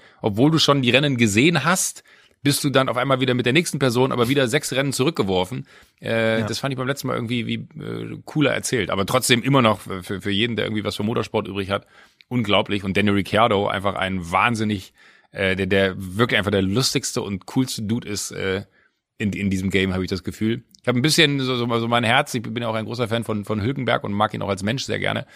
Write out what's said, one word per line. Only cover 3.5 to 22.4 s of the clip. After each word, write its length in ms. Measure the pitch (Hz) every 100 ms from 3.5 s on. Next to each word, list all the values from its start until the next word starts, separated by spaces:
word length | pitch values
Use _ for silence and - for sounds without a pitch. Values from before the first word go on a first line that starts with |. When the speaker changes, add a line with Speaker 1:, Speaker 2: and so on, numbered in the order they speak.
Speaker 1:
nächsten 260 | 135 175 147
Person, 320 | 135 117 131
aber 160 | 120 117
wieder 180 | 139 131
sechs 240 | 135 -
Rennen 220 | 131 143
zurückgeworfen. 760 | - 131 165 104 92 90 131 135 - _ _
Äh, 380 | 110 113 113 110
Speaker 2:
Ja. 60 | 110
Speaker 1:
das 120 | 117
fand 120 | 139
ich 40 | 131
beim 100 | 127
letzten 200 | 135 127
Mal 80 | 120
irgendwie 300 | 117 120 113
wie, 100 | 117 - -
äh, 380 | 104 113 113 110 -
cooler 280 | 151 139
erzählt. 360 | 110 - 127 87
Aber 140 | 95 98
trotzdem 380 | 127 - 120
immer 180 | 131 139
noch 200 | 117 104
für, 400 | - 95 87 98
für 100 | 98
jeden, 240 | 101 117 107
der 100 | 98
irgendwie 200 | 107 104
was 100 | -
für 80 |
Motorsport 460 | 107 120 110 110 104
übrig 200 | 98 92
hat, 160 | 101 - - - _ _
unglaublich. 560 | 123 104 101 107 101 98
Und 100 | 95
Danny 140 | 101
Ricciardo 580 | 101 92 101 117 101 101
einfach 280 | 98 98 95
ein 360 | 95 95 85
wahnsinnig, 600 | 92 110 113 107 104 - _ - _ _
äh, 260 | - 98 95
der, 80 | 95
der 280 | 98 95 95
wirklich 400 | 95 92 120 117
einfach 140 | 101
der 100 | 101
lustigste 600 | 95 101 131 139 - -
und 240 | 101 98 -
coolste 360 | - 127 -
Dude 240 | 104 117 -
ist, 240 | 101 -
äh, 320 | 90 95 95 98 _ _ _ _ -
in, 160 | 117
in 160 | 190 101
diesem 200 | 95 95
Game, 220 | 95 95
habe 120 | 92 92
ich 40 |
das 140 | 95
Gefühl. 400 | - 90 110 120 - _
Ich 60 | -
habe 100 | 123
ein 40 |
bisschen 400 | 143 156 151 143
so, 160 | 127 127
so, 220 | 120 117
so 80 | 117
mein 160 | 120 113
Herz, 280 | 127 147
ich 80 | 127